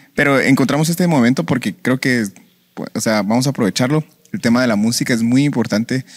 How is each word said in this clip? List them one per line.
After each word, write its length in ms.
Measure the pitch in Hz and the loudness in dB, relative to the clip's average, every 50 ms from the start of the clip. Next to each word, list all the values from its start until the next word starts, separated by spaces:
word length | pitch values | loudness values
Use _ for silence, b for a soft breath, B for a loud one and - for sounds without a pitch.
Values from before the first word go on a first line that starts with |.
| B B _ | B B _
pero 240 | - 147 143 139 131 | 0 0 2 2 2
encontramos 480 | - 117 139 - 135 123 139 147 160 165 | 2 2 2 2 2 0 0 0 0 -2
este 200 | 170 - 180 175 | -2 0 0 2
momento 340 | 160 135 117 120 135 - 165 | 2 2 2 2 2 0 -2
porque 300 | 160 147 127 - 104 90 | -2 -4 -2 -2 -4 -6
creo 240 | - - 120 131 131 | -4 -4 -4 -2 -2
que, 260 | - 135 127 120 107 98 - - - _ _ _ _ _ _ - - - - | 0 0 0 0 -2 -4 -8 -14 -20 _ _ _ _ _ _ -12 -12 -8 -8
o 60 | - | -4
sea, 220 | - 117 110 107 | -2 0 0 0
vamos 260 | 98 101 113 123 131 143 | 0 0 0 0 0 -2
a 20 | |
aprovecharlo, 540 | 131 - - 143 139 - 127 127 151 156 151 - _ _ _ _ | -2 0 -2 0 0 0 0 0 0 -2 -2 -4 _ _ _ _
el 80 | - 101 | -8 -4
tema 220 | - 117 117 123 | 0 2 2 2
de 60 | 127 120 | 2 2
la 80 | 107 | 2
música 360 | 101 107 113 120 - 139 131 | 0 0 0 -2 -2 -2 -2
es 100 | 127 113 | -2 0
muy 200 | 113 117 123 135 | 0 2 2 2
importante, 600 | 143 147 - 123 107 - 104 107 117 - 131 131 - B B | 2 2 0 -2 -2 0 -2 -2 -2 -2 -4 -6 -6 B B